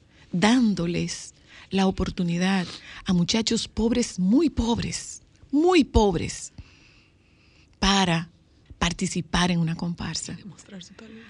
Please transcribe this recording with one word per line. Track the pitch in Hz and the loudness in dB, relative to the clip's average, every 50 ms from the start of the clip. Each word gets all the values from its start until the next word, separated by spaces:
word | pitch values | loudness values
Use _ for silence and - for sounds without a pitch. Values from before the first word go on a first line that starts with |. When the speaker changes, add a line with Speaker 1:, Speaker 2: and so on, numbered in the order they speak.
| _ _ _ - - - | _ _ _ -20 -16 -6
Speaker 1:
dándoles | - 175 190 214 247 262 240 214 190 - 170 175 170 165 170 170 - - - - _ _ _ _ - - - - | -2 2 4 4 4 6 4 2 2 0 -2 -2 -2 -2 -4 -4 -6 -10 -14 -18 _ _ _ _ -20 -20 -14 -4
la | 190 190 190 | -2 0 2
oportunidad | 190 190 - 185 - - - 180 170 170 175 185 190 196 190 170 - - - - - - - - | 2 0 0 -4 -6 -2 -4 -2 -2 0 0 0 0 0 0 -2 -4 -10 -16 -18 -18 -20 -12 -4
a | - | 0
muchachos | 185 170 170 - - 226 220 - 226 214 - - | 0 2 2 2 0 -2 0 0 -2 -2 -4 -6
pobres, | - - 220 233 254 247 220 - - 185 | -4 -2 0 0 2 0 0 -2 -2 -2
muy | 180 190 226 294 339 277 | 0 2 4 4 4 2
pobres, | - - 226 226 233 196 - 170 - - - - - - _ _ _ _ - - | 0 0 0 0 0 -2 -2 -6 -8 -8 -12 -14 -18 -20 _ _ _ _ -12 -2
muy | - 294 330 359 370 330 254 | 0 2 4 6 6 6 4
pobres | - - 226 214 202 170 156 - - - - - - _ - - - - _ - - _ _ _ _ _ _ _ _ _ _ _ _ _ _ _ _ _ - | 6 6 6 6 6 2 0 -4 -4 -8 -10 -14 -16 _ -20 -20 -20 -20 _ -20 -20 _ _ _ _ _ _ _ _ _ _ _ _ _ _ _ _ _ -2
para | 208 190 196 196 190 180 165 165 170 - _ _ _ _ _ _ _ _ - - | 0 2 2 2 2 2 0 -2 -4 -8 _ _ _ _ _ _ _ _ -6 -4
participar | 175 170 170 - 190 - - 180 - - - 175 180 180 | -4 -4 -2 -4 -6 -4 -4 -6 -6 -2 0 0 2 2
en | 175 170 | 2 0
una | 165 160 165 | 0 -2 -4
comparsa. | - 175 175 170 - 156 160 160 - - - 170 | -6 -6 -8 -8 -8 -8 -8 -8 -10 -10 -10 -14
Speaker 2:
Demostrar | 170 - 190 - - - - 202 180 | -14 -16 -20 -20 -20 -20 -20 -20 -20
su | 170 - - | -20 -20 -20
talento. | - 220 220 220 220 - | -20 -20 -20 -20 -20 -20